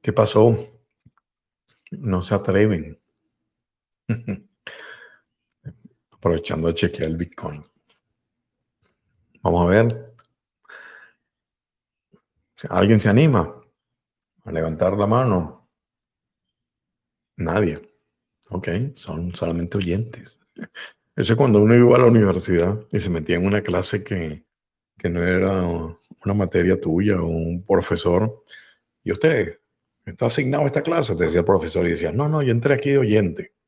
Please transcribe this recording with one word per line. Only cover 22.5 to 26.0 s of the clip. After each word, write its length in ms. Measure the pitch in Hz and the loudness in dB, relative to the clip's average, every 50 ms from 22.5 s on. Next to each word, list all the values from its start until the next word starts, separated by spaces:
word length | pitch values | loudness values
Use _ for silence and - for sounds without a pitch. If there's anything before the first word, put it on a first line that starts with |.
| 90 85 85 92 101 110 110 _ - | 0 0 2 0 -2 -4 -8 _ -4
y 80 | 104 | -4
se 80 | 85 98 | -2 -2
metía 260 | 87 82 78 - 85 | -4 -4 -2 -2 -2
en 100 | 87 90 | 0 0
una 160 | 98 101 104 98 | 0 0 -2 -2
clase 420 | - 90 92 92 - - 101 95 | -2 -4 -4 -2 -2 -6 -6 -6
que, 400 | - 104 92 82 80 76 76 _ _ _ _ _ _ _ _ _ _ _ _ | -6 -6 -6 -6 -8 -10 -12 _ _ _ _ _ _ _ _ _ _ _ _
que 100 | - 92 | -6 -4
no 140 | 85 87 87 | -2 -2 0
era 400 | 92 92 90 95 95 98 95 90 | 0 2 2 2 0 0 0 -2
una 720 | 87 85 85 82 80 82 _ | -2 -4 -4 -6 -8 -12 _